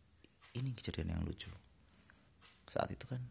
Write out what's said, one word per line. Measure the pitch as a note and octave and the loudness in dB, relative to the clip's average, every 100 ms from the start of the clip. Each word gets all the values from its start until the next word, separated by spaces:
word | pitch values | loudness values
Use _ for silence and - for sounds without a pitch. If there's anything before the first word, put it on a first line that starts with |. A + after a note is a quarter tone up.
| - - - - - A#2+ | -20 -20 -20 -18 -6 0
ini | C3 | 0
kejadian | B2 - - E2+ | 2 2 2 4
yang | E2 | 4
lucu. | D#2+ D#2+ - F2 - - - - - - - - - - | 2 2 -2 -4 -14 -20 -18 -12 -12 -12 -16 -12 -6 -4
Saat | - - - - | 0 2 2 2
itu | |
kan, | - B2+ B2 | -2 -2 -2